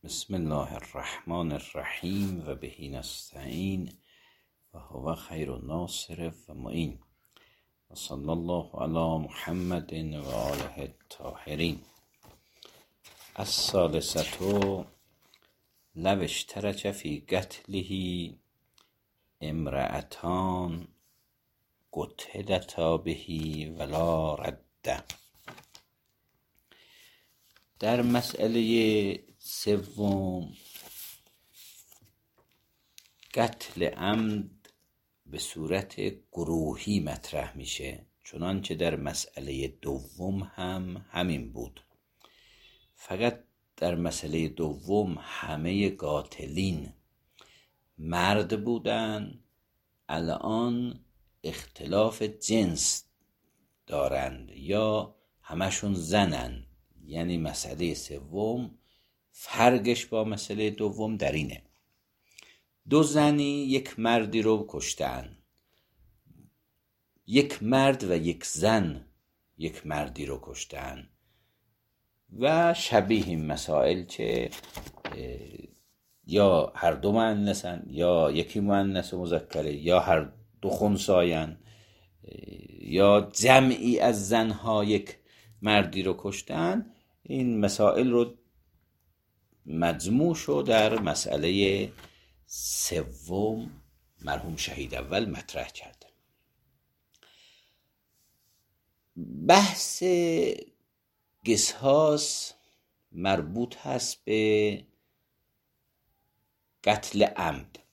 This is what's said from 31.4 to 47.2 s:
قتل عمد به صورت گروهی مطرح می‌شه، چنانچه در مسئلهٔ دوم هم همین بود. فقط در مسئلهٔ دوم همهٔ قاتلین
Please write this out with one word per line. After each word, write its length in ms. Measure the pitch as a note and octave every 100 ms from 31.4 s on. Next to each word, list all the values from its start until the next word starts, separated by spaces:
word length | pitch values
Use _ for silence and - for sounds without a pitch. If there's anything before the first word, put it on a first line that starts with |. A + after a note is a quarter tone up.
| _ - - - _ _ _ _ _ _ _ _ _ _ _ - _ _ -
قتل 500 | - A#2 - - -
عمد 840 | E2 - F#2+ A2 A2 G#2+ G2 - - _ _ _ _ _ -
به 120 | D2
صورت 580 | - D#2+ D#2 F#2 G2 - G2 - _
گروهی 680 | - E2 E2 D#2 - - G2+
مطرح 580 | D2+ - - D2+ B1+ C#2
می‌شه، 480 | C2 - C#2 C2+ - _ -
چنانچه 500 | D2+ F2 G2 F#2+ E2
در 200 | E2+ D2
مسئلهٔ 720 | C#2+ - - - C#2 C2+ C2+
دوم 840 | - C#2 C2+ C2 - F#2 G2 F#2 -
هم 500 | F2+ F#2 F#2 F2+ -
همین 420 | F2 F2+ D2 A#1
بود. 300 | A#1+ A#1+ - _ _ _ _ - _ _ _ - _ _ _
فقط 480 | - F#2+ A#2+ A#2+ _ _ _ -
در 180 | E2+ E2+
مسئلهٔ 520 | E2+ - D#2+ D#2+ D#2+
دوم 720 | D#2 D#2 C#2 E2 G#2 G2 D2+
همهٔ 680 | - - - D2+ E2 G2+ G2
قاتلین 1040 | - D2 D2 C#2+ - C#2+ D#2 G2 D#2+ C#2+ - _ _